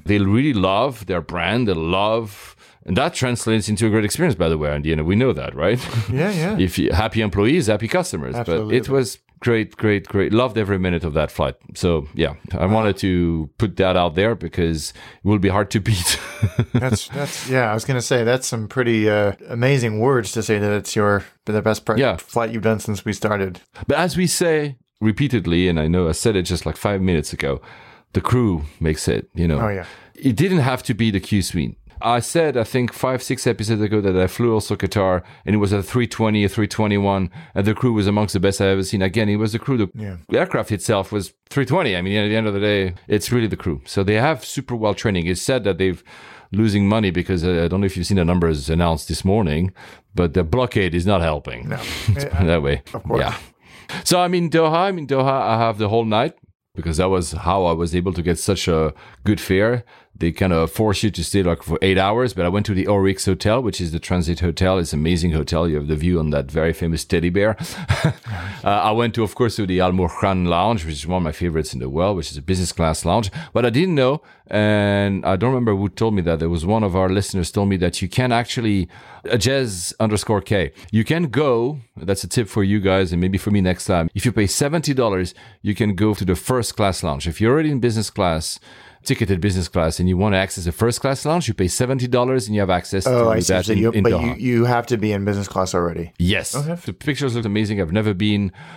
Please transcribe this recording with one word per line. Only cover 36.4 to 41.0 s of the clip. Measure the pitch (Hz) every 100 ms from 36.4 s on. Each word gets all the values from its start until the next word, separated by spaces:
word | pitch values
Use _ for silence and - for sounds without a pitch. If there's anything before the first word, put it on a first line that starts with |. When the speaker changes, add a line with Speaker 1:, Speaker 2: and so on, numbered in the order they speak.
Speaker 1:
a | 101
three | - 104
twenty-one, | - 107 101 98 98 92 - -
and | - 101
the |
crew | 107 127
was | 110 98
amongst | 104 104
the | 98
best | 98 95
I've | 98
ever | 95
seen. | 92 104
Again, | 95 98 104
it | 104
was | 110
the | 110
crew, | - 127
the | 98
Speaker 2:
Yeah. | - 104 87 -
Speaker 1:
aircraft | 120 180 127 -
itself | 101 - 104